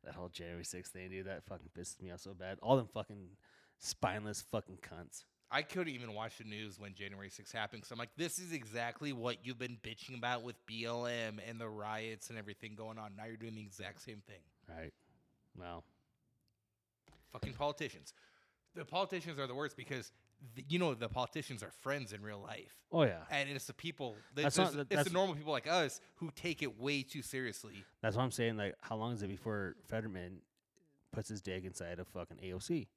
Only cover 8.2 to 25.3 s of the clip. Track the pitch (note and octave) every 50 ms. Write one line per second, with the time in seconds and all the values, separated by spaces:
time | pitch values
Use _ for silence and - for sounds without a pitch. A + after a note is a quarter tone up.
8.2 | E3 E3+ - F3+ F#3 F3 E3 D3 A#2+ G#2+ G#2+ A#2+ A#2 A#2+ A#2 - D3+ D3 C#3 A#2+
9.2 | A2+ B2 A#2+ - - B2+ B2+ A2+ B2+ B2 A#2+ A2+ _ A2 A2+ - - - C3 B2
10.2 | A#2 A#2+ B2 A#2+ A#2 A#2+ A2+ - _ - A2+ A2+ A#2 A2+ A#2 A#2+ A#2+ A#2+ A#2+ A#2
11.2 | A2+ A2 G#2+ G#2+ F#2 A2+ A#2 A2+ A#2 A2 G#2+ G#2 G#2 G#2+ G#2+ A2 A2 A2+ A2+ G#2
12.2 | - - A#2+ A2+ G#2 G#2 G2+ - - A2 G#2+ G#2 A2 A2 A2 A2 G#2+ G#2+ G2 G2+
13.2 | A2 A2+ A2+ A2 A2+ A#2 A2 G#2+ G#2 G2+ F#2 - G2+ F#2+ G2+ - - - A2+ G#2
14.2 | G2+ - G#2 F2+ - _ _ _ _ - E2+ E2 E2 D#2 - _ _ _ _ _
15.2 | _ _ _ _ _ _ _ - F2+ F2 F2 E2 E2 _ _ _ _ _ _ _
16.2 | _ _ _ _ _ _ _ _ _ _ _ _ _ _ _ _ _ - - -
17.2 | _ _ - B2+ - C#3 B2+ A2+ D3 C#3+ D3 - D#3 B2+ - - C#3+ - - -
18.2 | - - _ - _ _ _ _ _ _ _ F3 D3+ B2 D3+ F3+ G3 F#3 G3 F3+
19.2 | D3 E3+ D#3+ C3+ C#3 B2+ B2 C3+ D3+ D3 - - B2+ - C#3 B2+ A2+ - _ _
20.2 | _ _ _ _ C#3 B2+ A2+ B2 C3+ C#3 D#3 F3+ F3+ E3 C3 A2 A#2 A2 G#2 B2
21.2 | B2+ A#2+ - D#3+ C#3 - C#3 G#2 G#2 F#2 - - - C3 C#3 C#3+ C3 G#2 G2+ G#2
22.2 | G2+ G#2+ G#2+ G2+ G2 G#2 A2 G2 - - - - - _ - E3 D3+ A#2+ F2+ E2
23.2 | D#3+ - D3+ D3 C#3 C#3 C#3+ C3+ - - C3+ - - E3+ E3 - D3 B2 G#2+ G#2+
24.2 | - - - - D3+ D3 - - F#3 F3 C#3 C#3+ C#3+ B2+ - D3 D3 F#3 E3+ F3+
25.2 | G3 F#3+